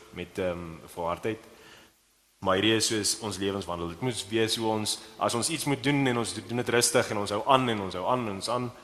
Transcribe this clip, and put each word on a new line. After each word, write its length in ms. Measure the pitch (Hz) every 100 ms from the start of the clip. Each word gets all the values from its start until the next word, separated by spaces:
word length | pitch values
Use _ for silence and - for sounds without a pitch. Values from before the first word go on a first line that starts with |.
| -
met, 280 | 90 87 -
ehm, 380 | 92 87 85 82 -
volhardheid. 520 | - 85 85 113 110 - - - - - _ _ _ _ _
Maar 100 | 95
hierdie 200 | 95 107
is 120 | 110 104
soos 320 | 110 98 -
ons 180 | 110 92
lewenswandel. 500 | 98 98 90 87 85
Dit 120 | 85
moet 280 | 127 110 101
wees 280 | 113 110 117
hoe 100 | 110
ons, 320 | 110 104 - - -
as 160 | 110
ons 140 | 117 113
iets 160 | 151
moet 180 | 147 135
doen 240 | 127 143 135
en 120 | 120
ons 160 | 110
doen 220 | 110 104 120
dit 120 | 120
rustig 420 | 117 117 127 -
en 80 | 104
ons 120 | 101
hou 120 | 104 -
aan 220 | 131 123
en 120 | 110
ons 140 | 95
hou 120 | 90 92
aan 220 | 127 113
en 60 |
ons 140 | 98 95
aan, 240 | 123 123 -